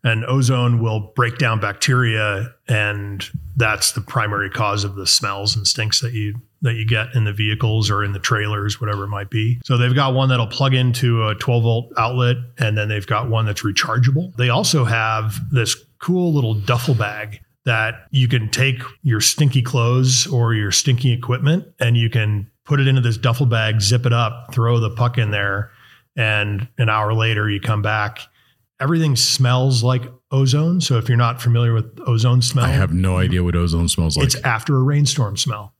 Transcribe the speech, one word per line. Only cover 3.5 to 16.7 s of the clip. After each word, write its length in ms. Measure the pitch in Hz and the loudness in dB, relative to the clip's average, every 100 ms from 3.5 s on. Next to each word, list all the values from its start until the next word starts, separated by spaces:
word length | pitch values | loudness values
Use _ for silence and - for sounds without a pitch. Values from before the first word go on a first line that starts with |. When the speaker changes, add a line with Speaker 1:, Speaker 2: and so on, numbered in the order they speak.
| - | -2
Speaker 1:
that's 340 | 110 107 - | 0 0 -2
the 100 | - | -4
primary 480 | - 123 104 104 98 | -4 -4 -2 -2 -4
cause 340 | - 104 101 101 | -4 -2 -2 -4
of 100 | 98 | -6
the 100 | 95 | -2
smells 480 | - 104 98 101 110 | -2 -2 -4 -2 -2
and 100 | 101 | -2
stinks 320 | - 110 - | -2 -2 -2
that 120 | 120 | -2
you, 220 | 113 104 110 _ _ | -4 -4 -6 _ _
that 140 | 131 113 | -4 -2
you 100 | 110 | 0
get 280 | 110 113 123 | -2 0 0
in 100 | 107 | 0
the 80 | |
vehicles 580 | 101 107 107 110 110 104 | -2 -4 0 0 0 0
or 120 | 104 | 0
in 100 | 101 | -2
the 60 | 98 | -4
trailers, 600 | - 110 104 104 104 - | -2 -2 -2 -4 -4 -6
whatever 240 | 107 104 | -6 -6
it 60 | 98 | -6
might 200 | 101 101 | -8 -6
be. 300 | 113 110 120 - | -2 -2 -2 -2
So 120 | 123 | 0
they've 180 | 123 131 | 2 2
got 180 | 135 | 0
one 160 | 131 131 | 2 2
that'll 180 | 123 110 | 2 -2
plug 260 | - 139 | -2 2
into 500 | 131 127 120 123 117 110 | 2 2 2 2 2 0
a 80 | 104 | -2
twelve 280 | - 120 | 0 2
volt 280 | 117 117 120 - | 2 0 -2 -2
outlet, 400 | 113 123 123 123 - - | -2 2 0 0 -6 -4
and 180 | 110 107 | -2 0
then 100 | 104 | -2
they've 180 | 107 95 | -4 -2
got 220 | 107 123 | -2 0
one 160 | 113 110 | 0 0
that's 160 | 101 | -2
rechargeable. 720 | 104 98 - 113 123 139 185 - | -2 -2 0 2 2 2 -2 -2
They 120 | 123 | 0
also 360 | 127 - 156 120 | 2 2 0 2
have 520 | 117 110 110 110 101 - | 0 0 -2 -2 -6 -2
this 240 | 131 110 - _ _ | 0 0 -4 _ _
cool 340 | - 180 175 | -2 0 2
little 200 | 147 117 | 0 0
duffel 420 | 107 101 | -2 0